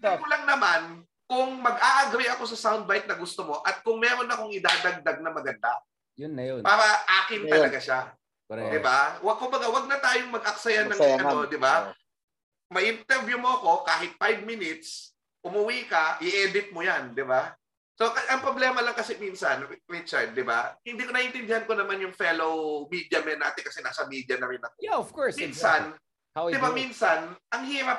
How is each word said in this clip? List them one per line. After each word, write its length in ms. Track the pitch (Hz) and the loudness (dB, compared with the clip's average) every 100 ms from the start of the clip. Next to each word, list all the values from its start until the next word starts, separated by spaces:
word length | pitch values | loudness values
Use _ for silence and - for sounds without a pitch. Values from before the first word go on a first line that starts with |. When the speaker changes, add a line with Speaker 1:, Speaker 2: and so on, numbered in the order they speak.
Speaker 1:
talk. 160 | 208 175 | 0 0
Speaker 2:
Ko 80 | |
lang 200 | - 294 | 0 0
naman, 360 | 285 269 190 165 165 170 - _ | 2 4 4 2 0 -12 -20 _
kung 360 | - 254 262 262 | -2 0 0 0
mag-a-agree 680 | 240 240 247 262 277 233 233 | 0 4 6 6 4 0 0
ako 120 | 254 226 | -2 -6
sa 120 | 226 | -2
soundbite 460 | 220 220 190 196 | 0 0 0 -2
na 100 | 202 | -2
gusto 300 | 175 180 - | -6 -6 -8
mo 160 | 160 143 | -6 -2
at 180 | 190 - | -2 -2
kung 200 | 226 226 | -2 2
meron 260 | 240 247 233 | 2 2 -2
akong 220 | 214 214 | -4 -4
idadagdag 720 | 196 175 - 180 170 156 151 | 0 2 2 0 0 -4 -4
na 100 | 160 | -6
maganda. 400 | 151 135 107 117 - - _ _ - | -6 -6 -4 -4 -4 -8 _ _ -14
Speaker 1:
Yun 160 | 151 | -10
na 100 | 135 | -6
yun. 180 | 127 127 | -6 -2
Speaker 2:
Para 240 | 196 214 214 - - 190 | 2 6 6 4 4 2
akin 220 | - 208 | 2 -2
Speaker 3:
Yun. 60 | 156 | 4
Speaker 2:
talaga 260 | 156 131 131 | 6 6 2
siya. 240 | 139 127 - - _ _ | -2 -2 -4 -14 _ _
Speaker 1:
Correct. 260 | - 110 110 | -12 -6 -2
Speaker 2:
Di 80 | 151 | 0
ba? 380 | 131 135 147 - | 4 4 4 0
Wag, 160 | 196 220 | -2 0
kumbaga, 300 | 254 262 233 | -2 -2 0
wag 180 | 254 254 | -2 0
na 120 | 277 | 0
tayong 320 | 262 254 247 | 2 2 0
mag-aksaya 520 | 233 208 208 226 214 | -4 -4 -2 0 2
ng 80 | - | 2
Speaker 3:
Magsayangan. 320 | 196 143 131 | 4 6 6
Speaker 2:
ano, 240 | 143 147 143 | 4 2 0
di 100 | 147 | 2
ba? 180 | 131 156 | 4 4
Speaker 3:
Oo. 100 | 196 - _ _ _ _ _ _ _ | 0 -10 _ _ _ _ _ _ _
Speaker 2:
May 140 | 185 220 | 0 0
interview 420 | 226 - 262 226 247 | -2 0 0 0 0
mo 140 | 247 | 2
ako, 180 | 254 175 170 | 2 4 2
kahit 300 | 165 165 170 | 2 0 -2
five 260 | - 202 208 | 0 0 0
minutes, 680 | 214 226 165 160 - - - _ _ _ | -4 -6 -6 -8 -12 -16 -16 _ _ _
umuwi 420 | 175 208 214 247 | -4 0 0 -2
ka, 340 | 214 170 233 202 | 0 2 2 0
i-edit 520 | 170 196 190 196 202 | 0 2 2 0 -2
mo 100 | 170 | -2
yan, 320 | 185 151 127 | 0 0 -2
di 100 | 120 | -4
ba? 280 | 131 127 - - _ _ _ | 0 0 0 -8 _ _ _
So, 140 | - 226 | -2 0
ka-, 200 | 254 - | 0 0
ang 140 | 262 | 0
problema 400 | 269 254 262 254 | 0 2 2 2
lang 140 | 240 | 0
kasi 220 | 233 226 190 | -2 -6 -6
minsan, 480 | 202 185 139 131 139 - | -8 -4 -2 -2 -4 -14
Richard, 480 | - 170 170 139 113 | -12 -10 -4 -2 -2
di 100 | 123 | -2
ba? 300 | 117 117 - - | 0 0 -2 -8
Hindi 220 | 240 233 | -12 -8
ko 80 | 247 | -2
naiintindihan 540 | 247 254 254 220 226 | -2 -2 -4 -2 -2
ko 80 | 220 | 0
naman 260 | 208 196 196 | 0 0 -2
yung 120 | 185 | -4
fellow 720 | - 175 165 160 160 156 147 147 | 0 0 2 0 0 -2 -4 -4
media 340 | 175 160 160 | -8 -2 0
men 180 | 156 147 | 0 -2
natin 220 | 143 - | -4 -4
kasi 180 | - - | -10 -8
nasa 240 | 127 - | -8 -6
media 320 | 135 135 127 127 | -6 -6 -4 -4
na 100 | 127 | -4
rin 120 | 123 | -6
ako. 160 | - - | -10 -10
Speaker 1:
Yeah, 180 | 427 311 | -4 -2
of 140 | 185 | -4
course. 260 | 311 254 285 | -4 -2 -2
Speaker 2:
Minsan, 560 | 220 - 220 156 156 | -8 0 2 2 0
Speaker 1:
Exactly. 160 | - _ _ _ | -10 _ _ _
How 160 | 151 170 | -4 -2
it 20 | |
Speaker 2:
di 100 | 262 | 0
ba, 100 | 247 | 0
Speaker 1:
works. 100 | 247 | 0
Speaker 2:
minsan, 400 | 262 - 190 160 165 185 _ | -4 0 2 2 -2 -14 _
ang 140 | 240 | -6
hirap 340 | 269 277 254 | -4 -2 -2